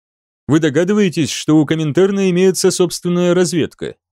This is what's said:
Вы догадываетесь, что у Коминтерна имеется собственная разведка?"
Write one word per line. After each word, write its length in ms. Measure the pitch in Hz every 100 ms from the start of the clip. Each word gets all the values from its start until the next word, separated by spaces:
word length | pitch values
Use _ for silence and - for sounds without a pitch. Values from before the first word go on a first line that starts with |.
| _ _ _ _ -
Вы 120 | 151
догадываетесь, 680 | 160 143 180 208 196 160 143
что 280 | - - 156
у 80 | 147
Коминтерна 640 | 160 156 143 190 196 190
имеется 400 | 175 190 185 185
собственная 640 | 170 180 - 175 175 175 175
разведка?" 600 | 170 165 107 - 71 - _